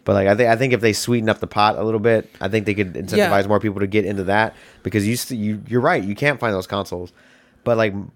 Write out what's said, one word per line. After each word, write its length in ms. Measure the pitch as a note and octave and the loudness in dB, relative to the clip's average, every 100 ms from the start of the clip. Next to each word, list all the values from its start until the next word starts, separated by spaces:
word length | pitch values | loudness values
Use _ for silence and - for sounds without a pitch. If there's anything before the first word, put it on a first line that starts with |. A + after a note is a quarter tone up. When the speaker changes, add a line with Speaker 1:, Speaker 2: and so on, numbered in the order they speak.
Speaker 1:
But, 100 | - | 0
like, 140 | G2+ G2 | 2 4
I 80 | G#2+ | 4
think, 140 | A#2 | 4
I 60 | A2+ | 2
think 160 | C3 | 2
if 80 | A#2+ | 2
they 120 | A2 | 2
sweeten 360 | G2+ - A#2+ A2 | 0 0 0 0
up 100 | G#2 | -2
the 80 | - | -4
pot 300 | G#2 G#2 G#2 | 0 0 2
a 60 | |
little 160 | G#2+ A2 | -2 0
bit, 280 | A2+ A2 - - | 2 2 0 -8
I 80 | G2 | -4
think 160 | A2 G2+ | -2 0
they 80 | |
could 200 | G2+ F#2+ D2 | -2 -2 -6
incentivize 480 | F#2+ F#3+ F#3+ G2+ | -4 0 2 2
Speaker 2:
Yeah. 40 | G2 | 2
Speaker 1:
more 120 | G#2 | 0
people 180 | G#2+ G2 | 0 -2
to 80 | G2 | 0
get 160 | G#2+ | 0
into 220 | F#2+ G2 F#2 | 0 -2 0
that 300 | G2+ A2 - - - | 2 2 -2 -20 -12
because 240 | F#2+ G#2+ G2+ | -4 -2 0
you, 80 | B2 | -2
st-, 240 | - B2 | -4 -6
you, 220 | G#2 G#2 - | -4 -6 -2
you're 120 | A#2+ | 0
right, 240 | C#3+ E3 | 2 0
you 120 | G2 G2+ | -2 -2
can't 240 | C#3+ B2+ | -2 -2
find 120 | A#2+ F#2+ | -2 -2
those 100 | F#2 | -2
consoles. 460 | G2+ G2 F2+ F2+ _ _ _ _ _ | -6 -4 -8 -10 _ _ _ _ _
But, 140 | B2 A2+ | -2 2
like, 160 | A2 | 0
a 140 | G2 - | -2 -10